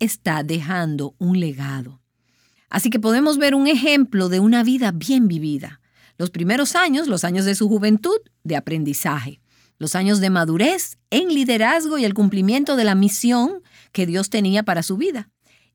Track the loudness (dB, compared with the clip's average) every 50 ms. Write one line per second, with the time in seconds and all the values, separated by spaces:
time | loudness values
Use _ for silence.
0 | -2 -4 -4 -4 -4 -4 -2 -2 -4 -4 -4 -4 -4 -4 -4 -4 -2 -2 -4 -4
1 | -6 -8 -6 -4 -2 0 0 0 0 -2 -6 -8 -8 -8 -8 -10 -10 -14 -16 _
2 | _ _ _ _ _ _ _ _ _ _ _ _ _ -6 -4 -2 0 0 0 0
3 | 2 2 2 4 2 2 2 2 2 2 2 2 2 2 2 2 2 2 2 2
4 | 2 2 2 0 0 2 2 4 4 4 4 4 4 2 2 2 0 -2 -2 -2
5 | -2 0 2 4 4 2 2 -2 -2 -4 -4 -6 -6 -10 -18 -20 _ _ _ _
6 | _ _ _ -8 -8 -6 -4 -4 -2 0 0 0 0 0 0 0 2 2 0 0
7 | 0 -2 -2 -2 -2 -2 -2 0 0 0 0 0 2 2 2 2 2 2 2 2
8 | 2 0 -2 -2 -4 _ _ _ -8 -6 -6 -4 -4 -4 -4 -4 -4 -4 -4 -4
9 | -4 -4 -4 -4 -6 -10 -14 -18 _ _ _ _ _ _ _ -10 -8 -6 -4 -2
10 | 0 2 2 2 2 2 2 2 0 0 0 2 2 0 0 -2 -4 -8 -12 -18
11 | _ -4 -2 0 0 0 0 0 0 0 0 2 2 2 2 0 0 -2 -2 0
12 | 0 0 0 2 0 2 2 2 2 2 2 0 0 0 0 2 2 2 4 4
13 | 2 2 2 0 0 2 2 2 2 0 -2 -6 -12 _ _ -20 -20 _ -6 -4
14 | -2 -2 -2 -2 -2 -2 -2 0 0 2 0 0 0 0 -2 -2 -2 -4 -4 -2
15 | -2 -4 -4 -6 -10 _ _ _ _ _ _ _ _ _ _